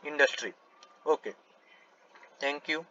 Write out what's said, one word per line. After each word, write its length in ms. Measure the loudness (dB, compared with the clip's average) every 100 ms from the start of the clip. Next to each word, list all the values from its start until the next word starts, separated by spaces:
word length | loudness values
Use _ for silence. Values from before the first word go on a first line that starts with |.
| -8
industry. 480 | 4 4 4 -8 -10 -20 -20 -20 -8 0
Okay, 260 | 0 0 -12 -20 -20 -20 -20 -20 -20 -20 -20 -20 -6
thank 280 | -4 -4 -4
you. 180 | -6 -6